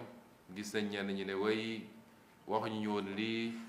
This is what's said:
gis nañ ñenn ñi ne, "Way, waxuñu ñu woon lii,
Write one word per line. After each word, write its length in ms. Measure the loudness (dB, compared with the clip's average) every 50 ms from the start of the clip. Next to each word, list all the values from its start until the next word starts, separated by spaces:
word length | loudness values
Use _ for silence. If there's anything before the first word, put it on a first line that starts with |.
| -4 -10 -14 -18 -20 -20 -20 -20 -18 -10 -8
gis 180 | -8 -6 0 0
nañ 140 | 2 2 2
ñenn 220 | 0 0 0 0 0
ñi 100 | -2 -2
ne, 100 | 0 0
"Way, 520 | 2 4 4 4 4 2 0 -2 -4 -6 -10 -14 -18 -20 -20 -20 -20 -20 -20 -20 -12 -2
waxuñu 340 | 0 2 2 2 2 0 0
ñu 80 | 2 2
woon 220 | 2 2 2 0 0
lii, 380 | 0 0 2 2 0 0 -2 -2 -6 -8